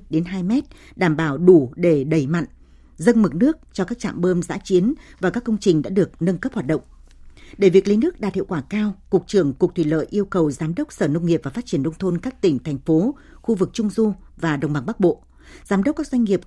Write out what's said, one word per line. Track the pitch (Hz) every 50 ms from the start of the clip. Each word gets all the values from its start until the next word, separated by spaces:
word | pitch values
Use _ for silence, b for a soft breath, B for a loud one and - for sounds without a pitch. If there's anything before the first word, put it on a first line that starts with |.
| - -
đến | 156 160 175
hai | 175 190 190 175
mét, | 190 233 285 311 - B B B B B
đảm | - 185 165 151
bảo | 151 165 151 135
đủ | 151 180 180 185 156 131 120 -
để | - 175 175 156 139 131
đẩy | 156 160 160 135
mặn, | 135 170 170 - - - - b b b b b b b
dâng | b 160 233 233 226
mực | 208 156 143
nước | 170 240 302 320 - - - -
cho | - 180
các | - 240 -
trạm | - 180 - -
bơm | 175 185 180 175
dã | 170 - -
chiến | 208 - - 190 180 180 240 320 B B B B B
và | 185 180
các | 175 240 -
công | 233 220
trình | 202 - 208 160 156
đã | - -
được | 190 208 165 - - -
nâng | 165 185 180
cấp | 170 - 165 -
hoạt | 208 127
động. | 139 156 139 - - - - - - - - - - B B B B B
Để | B 196 185
việc | 170 190 190
lấy | 202 208
nước | 220 262 359 - -
đạt | 208 190 185
hiệu | 190 -
quả | - 185 147 131 -
cao, | 202 214 214 208 190 - - -
Cục | 196 170 -
trưởng | - - 190 160 143 131
Cục | - 190 180 -
Thủy | 180 160
lợi | 147 160 156 139 -
yêu | - 208 196
cầu | 202 - 185 160 151
Giám | 131 - 165 160 170
đốc | 277 302 - -
Sở | - 190
Nông | 143 147 165 175
nghiệp | 165 165 - -
và | 135
Phát | - 233 240
triển | - 180 139 131
Nông | 165 156 -
thôn | 190 185 175
các | 170 - 262 - -
tỉnh, | - 180 139 120 -
thành | 160 143
phố, | 131 - - 160 160 196 269 294 B B B B B
khu | B - 226
vực | 185 185 - -
Trung | - 214 208
Du | - 226 220 214 190 - b b b
và | - - 165 147
Đồng | 139 160 147 147
bằng | 143 120
Bắc | - 240 -
Bộ, | 180 170 - - _ B B B B B B B B
Giám | - 202 190 196
đốc | 277 311
các | - 294
doanh | - 262 247 233
nghiệp | 196 190 175 -